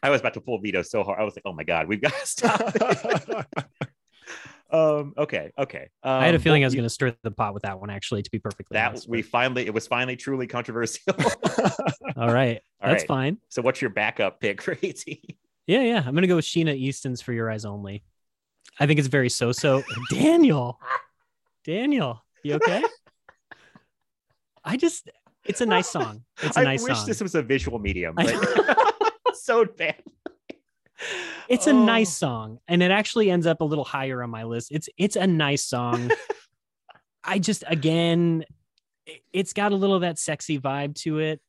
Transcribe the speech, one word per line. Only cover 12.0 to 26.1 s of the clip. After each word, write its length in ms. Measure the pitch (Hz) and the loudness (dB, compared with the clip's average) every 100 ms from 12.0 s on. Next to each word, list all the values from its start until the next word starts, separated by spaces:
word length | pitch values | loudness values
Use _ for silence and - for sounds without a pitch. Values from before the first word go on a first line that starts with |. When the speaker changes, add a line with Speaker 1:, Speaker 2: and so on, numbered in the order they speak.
| 277 117 | -8 -2
Speaker 2:
All 160 | 117 | 2
right. 280 | 120 131 113 _ _ | 4 2 0 _ _
Speaker 1:
All 80 | 101 | 0
Speaker 2:
That's 120 | 135 | 0
Speaker 1:
right. 40 | 82 | 2
Speaker 2:
fine. 300 | 135 131 196 _ | -2 0 -4 _
Speaker 1:
So 120 | - | -2
what's 200 | 120 131 | 0 0
your 80 | 123 | -2
backup 500 | 98 107 - 101 - | 0 -2 0 -2 0
pick 220 | 110 98 | -4 -4
for 160 | - 160 | -6 -4
<laughs> 20 | |
eighteen? 380 | 196 143 - 151 - - _ _ - | -6 -6 -14 -14 -16 -20 _ _ 0
Speaker 2:
Yeah, 140 | 208 | 2
yeah. 200 | 254 233 127 | 4 0 0
I'm 100 | 143 | 2
gonna 100 | 185 | 4
go 120 | 175 | 4
with 80 | 151 | 2
Sheena 280 | 170 160 | 0 0
Easton's 480 | 139 131 135 135 123 | 0 -2 -4 -6 -8
For 120 | - | -6
Your 180 | 120 113 | -4 -2
Eyes 140 | 110 104 | -4 -8
Only. 380 | 101 98 101 _ _ _ _ _ _ - - | -10 -10 -12 _ _ _ _ _ _ -20 -2
I 80 | 147 | 2
think 100 | 151 | 4
it's 120 | 139 | 4
very 180 | 139 123 | 2 2
so-so. 560 | - 120 127 151 135 139 120 | 2 0 2 2 2 0 -10
<laughs> 120 | - | -6
Daniel, 680 | 190 311 339 294 151 123 - 120 131 - _ _ _ _ _ - | 2 6 8 8 6 0 -8 -6 -6 -6 _ _ _ _ _ -6
Daniel, 580 | 175 262 285 143 117 _ _ | -2 0 2 0 -4 _ _
you 120 | 147 | -4
okay? 280 | 147 453 208 294 - _ _ _ _ _ - _ - _ _ _ _ _ _ _ _ | 2 2 2 0 -4 _ _ _ _ _ -20 _ -20 _ _ _ _ _ _ _ _
I 140 | - 233 | -4 0
just, 320 | 339 - - - _ _ | 0 -2 -14 -20 _ _
it's 180 | - 196 | -8 -2
a 40 | 240 | 2
nice 240 | 180 185 | 2 0
song. 340 | 165 113 | -4 -4